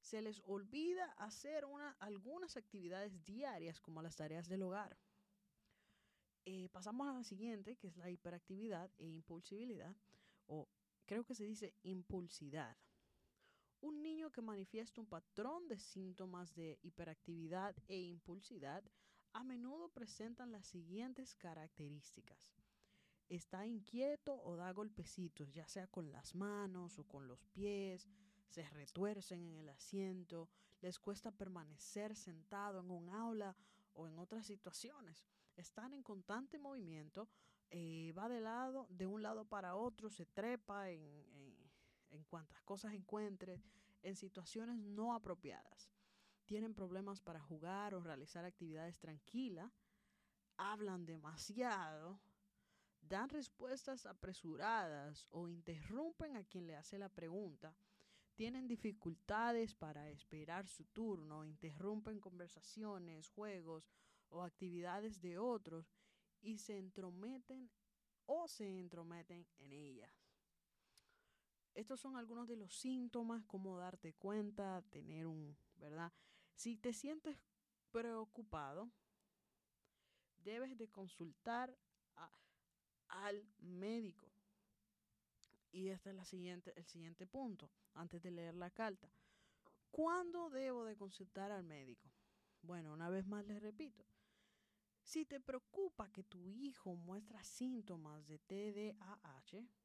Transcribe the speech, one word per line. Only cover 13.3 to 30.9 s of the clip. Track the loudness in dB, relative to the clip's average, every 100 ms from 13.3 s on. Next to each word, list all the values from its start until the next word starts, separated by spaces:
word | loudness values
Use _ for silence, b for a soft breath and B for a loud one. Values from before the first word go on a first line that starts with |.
| _ b b b b
Un | -2 0
niño | 2 2 0
que | 0
manifiesta | 0 0 0 0 -2 -4
un | -4
patrón | -4 -2 0 2 2 0
de | -2
síntomas | -2 -2 -2 -2 -4 -2 -4 -4
de | -4 -4
hiperactividad | -8 -6 -6 -4 -4 -2 2 2 2 -2 -4
e | -2
impulsidad | -2 -6 -6 -8 -8 -6 -2 -4 -6 B B B B
a | -4
menudo | -2 -2 -2 -4 -6
presentan | -6 -6 -4 -4 -4 -6
las | -6 -6
siguientes | -8 -4 -2 0 -2 -6 -6
características. | -6 -6 -8 -6 -6 -6 -10 -14 -16 -18 -20 -20 b b b b b b _
Está | -2 0 0 2
inquieto | 0 2 4 6 6 2 0
o | 0 0
da | 0
golpecitos, | 0 0 -2 -4 0 -2 -2 -6
ya | -6 -4
sea | -4 -2
con | -2 -2
las | -4 -6
manos | 0 0 2 0 -2 -4 -6
o |
con | -8 -6 -6
los | -8 -10
pies, | 0 4 4 2 0 -6 B B B B
se | -6 -6
retuercen | -6 -4 4 6 6 0 -2 -2
en | -6
el | -8
asiento, | -8 0 4 4 2 0 -4 -4 B B B
les | -4